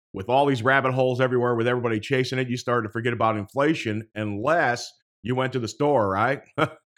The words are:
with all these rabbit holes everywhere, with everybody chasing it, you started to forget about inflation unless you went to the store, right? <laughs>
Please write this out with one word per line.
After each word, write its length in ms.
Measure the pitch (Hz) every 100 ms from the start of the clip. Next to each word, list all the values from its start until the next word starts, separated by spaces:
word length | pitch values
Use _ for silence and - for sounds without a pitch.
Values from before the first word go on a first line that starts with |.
| _
with 180 | 98 98
all 160 | 131 143
these 160 | 131
rabbit 300 | 120 135 131
holes 300 | 127 131 123
everywhere, 340 | 131 123 120 117
with 120 | 117
everybody 340 | 123 117 110
chasing 360 | - 131 131 131
it, 120 | 127
you 80 | 120
started 300 | - 123 110
to 40 |
forget 220 | 117 120
about 240 | 113 113 107
inflation 720 | 95 135 147 160 117 107 110
unless 760 | 107 107 101 131 170 139 120 - _ _ _
you 120 | 107 127
went 180 | 131
to 60 | 131
the 100 | 110
store, 400 | - 147 135 101
right? 320 | 95 120 143 - -
<laughs> 100 | 156 - _